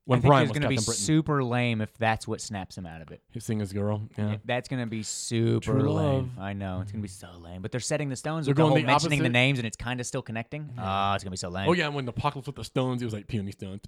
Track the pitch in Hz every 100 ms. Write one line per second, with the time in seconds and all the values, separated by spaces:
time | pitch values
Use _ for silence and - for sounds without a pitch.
0 | - 123 131 135 123 131 143 127 110 110
1 | 101 156 156 143 123 123 120 110 107 -
2 | 110 110 - 107 - 101 92 - 87 80
3 | 78 85 _ 117 - 107 98 101 104 107
4 | 107 - 104 104 120 123 - 131 117 110
5 | 104 - - 117 117 113 110 110 143 156
6 | 151 135 127 127 98 98 95 92 101 107
7 | 101 - 87 87 85 92 98 123 - 151
8 | 143 127 151 160 143 139 156 156 127 147
9 | 160 147 127 120 131 131 113 - 113 123
10 | 120 135 - 110 120 151 147 120 95 98
11 | 98 98 - 92 92 90 117 175 151 143
12 | 123 - 147 143 135 120 110 139 127 123
13 | 120 107 - 104 98 - 98 98